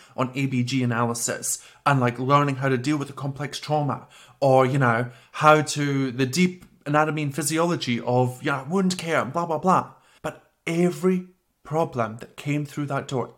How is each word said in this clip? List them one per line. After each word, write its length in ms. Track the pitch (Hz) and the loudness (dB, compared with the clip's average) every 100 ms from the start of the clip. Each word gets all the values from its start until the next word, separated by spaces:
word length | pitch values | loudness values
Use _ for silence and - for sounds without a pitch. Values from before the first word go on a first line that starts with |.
| - | -16
on 160 | - 127 | -6 -4
A 100 | 135 | -2
B 180 | 135 127 | -2 0
G 200 | 123 131 | 0 0
analysis 760 | 123 117 120 117 - 107 - - - - - | 0 0 0 -2 -4 -4 -4 -8 -10 -6 0
and, 140 | 139 | 2
like, 180 | 123 120 | 2 0
learning 380 | 131 143 143 131 | 2 2 2 0
how 120 | 135 | 0
to 80 | 131 | 0
deal 220 | 127 151 | 0 -2
with 100 | 147 | -4
a 60 | |
complex 440 | 127 139 135 147 - | -8 -10 -8 -10 -10
trauma 500 | - 151 143 113 - - - _ | -4 -2 -2 -4 -8 -20 -20 _
or, 260 | 139 131 131 | 4 6 6
you 120 | 139 | 4
know, 320 | 127 113 123 - _ | 2 2 -2 -10 _
how 300 | - 151 156 | 4 6 6
to, 500 | 151 147 143 139 135 | 4 -2 -2 -2 -2
the 140 | 120 131 | -2 -2
deep 400 | 139 180 180 - _ | 2 2 0 -16 _
anatomy 380 | - 151 156 151 | -2 0 0 -2
and 120 | 147 | -4
physiology 640 | 139 143 160 175 165 - 117 | -4 -2 0 0 0 -2 -4
of, 420 | - 123 123 123 | 0 2 2 -2
you 80 | 151 | -6
know, 160 | 139 135 | -6 -4
wound 300 | 190 185 180 | 0 0 -2
care 240 | 165 151 | -2 -2
and 100 | 110 | 0
blah, 140 | 165 170 | -4 -2
blah, 120 | 156 | -2
blah. 340 | 185 165 - - _ _ | 2 2 0 -12 _ _
But 300 | 160 - _ _ - | -12 -12 _ _ -4
every 640 | 165 180 147 185 185 180 _ _ _ | 0 0 2 0 0 -4 _ _ _
problem 540 | - 156 165 127 113 113 | -6 -2 -2 -2 -4 -6
that 180 | - - | -16 -12
came 300 | 147 147 147 | -4 -4 -4
through 200 | - 143 | -6 -4
that 220 | 139 - | -6 -4
door, 260 | 131 113 | -6 -6